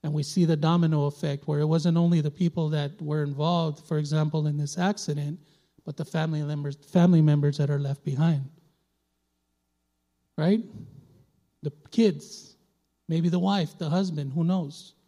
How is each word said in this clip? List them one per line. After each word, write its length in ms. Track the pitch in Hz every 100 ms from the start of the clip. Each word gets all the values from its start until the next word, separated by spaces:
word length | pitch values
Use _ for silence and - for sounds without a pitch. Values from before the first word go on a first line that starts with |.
And 100 | 151
we 80 | 151
see 220 | 143 - 165
the 100 | 156
domino 480 | 160 170 165 151 143
effect 400 | - 151 139 -
where 140 | 147
it 60 | 151
wasn't 300 | 160 165 165
only 240 | 170 170
the 100 | 147
people 400 | 147 170 170 156
that 300 | 151 143 180
were 220 | 147 151
involved, 640 | 143 139 156 175 165 147 -
for 120 | 151
example, 480 | 147 156 151 156 151
in 100 | 147
this 220 | 147 -
accident, 600 | 185 202 - 147 147 170 _ _ _ _
but 120 | - 151
the 80 |
family 380 | 156 160 160 151
members, 340 | 147 151 143 143
family 460 | - 180 175 170
members 360 | 151 147 147 139
that 120 | 143
are 80 | 143
left 260 | 139 139
behind. 440 | - 135 170 147 135 _ _ _ _ _ _ _ _ _ _ _ _ _ _ _ _ _ _ -
Right? 260 | 160 220 240 - - - _ _ _ _ _ _
The 100 | 147 - -
kids, 680 | - 220 147 - - - _ _ _ _ _ -
maybe 200 | 165 170
the 100 | 180
wife, 400 | 185 202 151 -
the 120 | 156
husband, 420 | 175 190 151 139
who 120 | 151
knows? 500 | 165 185 143 - - _